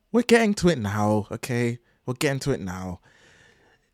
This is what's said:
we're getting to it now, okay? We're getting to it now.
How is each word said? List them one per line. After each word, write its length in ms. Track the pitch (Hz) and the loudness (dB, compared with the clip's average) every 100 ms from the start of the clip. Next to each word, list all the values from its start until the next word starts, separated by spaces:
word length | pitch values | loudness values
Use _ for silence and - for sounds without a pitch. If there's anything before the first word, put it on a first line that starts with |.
| - | -2
we're 120 | 226 | 0
getting 300 | - 233 220 202 | 4 4 4 2
to 140 | 175 | 2
it 80 | 143 | 2
now, 500 | 101 104 104 107 101 | -2 0 2 2 -2
okay? 480 | 110 - 120 120 123 _ _ - | -10 -4 -2 -2 -4 _ _ -10
We're 80 | 123 | -2
getting 240 | 147 139 | -2 -2
to 120 | 143 | -2
it 100 | 120 | -4
now. 380 | 92 92 92 85 _ _ _ _ - _ _ _ _ | -4 -8 -10 -12 _ _ _ _ -20 _ _ _ _